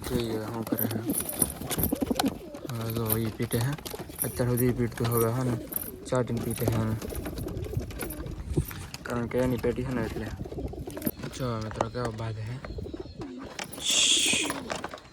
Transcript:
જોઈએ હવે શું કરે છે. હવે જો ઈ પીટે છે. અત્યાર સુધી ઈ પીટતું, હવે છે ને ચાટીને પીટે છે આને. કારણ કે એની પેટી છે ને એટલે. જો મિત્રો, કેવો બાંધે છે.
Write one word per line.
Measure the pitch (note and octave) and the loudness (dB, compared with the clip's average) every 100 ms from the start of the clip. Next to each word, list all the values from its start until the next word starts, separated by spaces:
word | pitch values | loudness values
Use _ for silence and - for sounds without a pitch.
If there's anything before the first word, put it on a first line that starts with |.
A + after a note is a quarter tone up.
| - | -2
જોઈએ | B2 A#2 A2 | 0 0 -2
હવે | A2 | -2
શું | A2+ | -4
કરે | A2+ - A2 | 0 0 2
છે. | A2 A2+ - - - - - - - - - - - C4+ - E4 D4 - | 0 0 0 -2 0 0 0 -2 0 2 2 4 4 4 0 -6 -8 -4
હવે | A#2 A2+ | -2 0
જો | A2+ A2+ A2+ | 0 2 2
ઈ | A2+ | 2
પીટે | - A#2 A#2+ | 0 0 2
છે. | B2 C#3+ - - - - | 2 0 -4 -8 -8 -4
અત્યાર | B2+ - B2 | -2 2 4
સુધી | A#2+ B2 | 6 6
ઈ | |
પીટતું, | A#2 A#2 - A#2 | 4 2 2 2
હવે | A#2 A2+ | 6 6
છે | A#2+ | 4
ને | B2+ A#2 - - - - - | 2 0 -2 -6 -6 -8 0
ચાટીને | B2+ A#2 A#2 | 2 2 0
પીટે | A#2 A2 | 0 2
છે | A2+ | 4
આને. | A2 A2 A2 - - - - - - - - - - - - - - - - - - - - | 4 2 0 -2 -4 -4 -4 -4 -4 -4 -4 -4 -6 -6 -6 -6 -6 -2 -2 -2 -6 -10 -10
કારણ | - A#2+ A#2 | -4 -2 0
કે | B2 | 2
એની | B2+ A#2+ | 2 4
પેટી | B2 A#2 | 2 2
છે | B2+ | 0
ને | B2 | 0
એટલે. | A2 A2+ G#2+ - - - - - - - - - - - | 0 -2 -4 -6 -6 -6 -6 -6 -8 -4 -4 -4 -6 -4
જો | B2+ A2+ | -2 -2
મિત્રો, | A2 - A2+ | -2 -2 -2
કેવો | A#2+ A#2+ | 0 -2
બાંધે | A2 A2+ A2 | -2 -4 -4
છે. | G#2+ B2+ - - - - - - C#4 B3+ - - - - - - - - - - D4 C#4 A#3+ - - - - | -4 -6 -6 -6 -6 -8 -10 -10 -10 -10 -10 -8 -8 -4 2 6 8 6 6 4 2 -2 -4 -4 -4 -8 -14